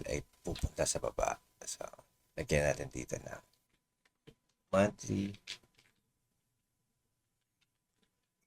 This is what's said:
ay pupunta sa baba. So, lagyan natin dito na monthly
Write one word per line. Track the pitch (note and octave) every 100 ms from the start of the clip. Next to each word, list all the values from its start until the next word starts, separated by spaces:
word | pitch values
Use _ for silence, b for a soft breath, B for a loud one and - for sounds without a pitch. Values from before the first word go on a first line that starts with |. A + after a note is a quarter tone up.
| -
ay | D2 - _
pupunta | - - - - -
sa | -
baba. | - - - - _ _ -
So, | - - - - _ _ -
lagyan | D2+ D2+ D2
natin | C#2 C#2
dito | B1+ B1 -
na | - - - _ _ _ _ _ _ _ - - _ _ _
monthly | F#2+ G#2 - - G2 G2+ G#2 - - - _ _ _ _ _ _ _ _ _ _ _ _ _ _ _ _ _ _ _ _ _ _ _ _ _ _ _